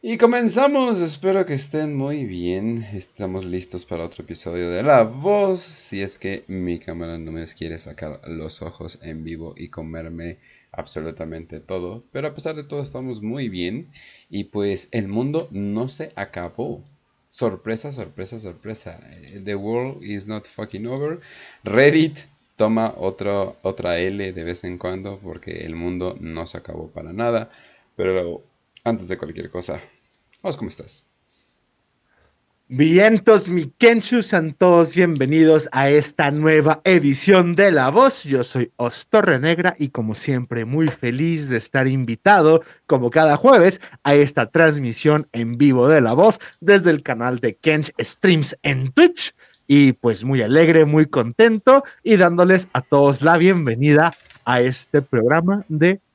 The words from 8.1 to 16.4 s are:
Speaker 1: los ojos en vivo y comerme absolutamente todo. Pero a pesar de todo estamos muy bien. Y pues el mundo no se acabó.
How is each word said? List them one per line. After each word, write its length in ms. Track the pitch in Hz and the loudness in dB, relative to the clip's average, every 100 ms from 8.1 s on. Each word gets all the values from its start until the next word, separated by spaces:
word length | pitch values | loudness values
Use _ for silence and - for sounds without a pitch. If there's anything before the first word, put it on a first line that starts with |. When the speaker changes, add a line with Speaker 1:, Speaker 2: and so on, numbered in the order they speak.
| 76 - | -16 -16
Speaker 1:
los 320 | 80 80 - | -14 -14 -14
ojos 380 | 82 - 80 - | -16 -16 -20 -18
en 220 | 78 80 | -16 -16
vivo 300 | 80 82 80 - | -14 -14 -16 -18
y 120 | 82 | -18
comerme 680 | - 80 82 82 82 85 82 _ _ _ | -16 -14 -14 -14 -14 -14 -16 _ _ _
absolutamente 880 | - - - 80 78 80 80 82 78 | -16 -14 -12 -12 -12 -14 -14 -16 -20
todo. 440 | 78 92 87 113 _ | _ -12 -10 -14 _
Pero 160 | 131 147 | -12 -12
a 60 | |
pesar 200 | 147 160 | -12 -12
de 100 | 156 | -12
todo 180 | 143 147 | -12 -12
estamos 400 | 143 135 131 117 | -12 -12 -12 -10
muy 260 | 107 127 123 | -10 -8 -8
bien. 400 | 92 87 113 170 _ - _ _ | -6 -8 -8 -14 _ -20 _ _
Y 160 | 101 | -12
pues 440 | 101 104 101 95 - | -10 -6 -4 -6 -8
el 160 | 117 98 | -8 -6
mundo 400 | 104 131 156 165 | -6 -4 -6 -8
no 380 | 98 101 104 131 | -10 -6 -6 -8
se 240 | - 160 - | -10 -16 -12
acabó. 680 | 101 - | -12 -12